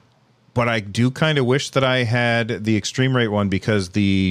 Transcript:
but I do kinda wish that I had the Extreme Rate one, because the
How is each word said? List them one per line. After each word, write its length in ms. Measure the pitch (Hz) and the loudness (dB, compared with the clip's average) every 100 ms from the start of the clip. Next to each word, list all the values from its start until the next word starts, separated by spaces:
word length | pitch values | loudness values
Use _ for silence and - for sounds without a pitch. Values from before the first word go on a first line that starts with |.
| _ _ _ _ _ | _ _ _ _ _
but 140 | - 117 | -2 0
I 100 | 113 | -2
do 320 | 101 98 123 | -4 0 0
kinda 320 | 127 156 147 | 2 0 0
wish 280 | 120 135 - | 2 0 0
that 120 | 139 | -2
I 220 | 131 127 | 0 0
had 600 | 117 123 120 117 113 98 | 0 0 0 0 -2 -4
the 120 | 107 104 | 0 0
Extreme 400 | - - 131 131 | -2 -2 0 2
Rate 120 | 113 | 0
one, 200 | 104 101 | 0 0
because 400 | 92 - 107 90 | 0 0 -2 -2
the 400 | 104 101 98 92 | 0 0 2 0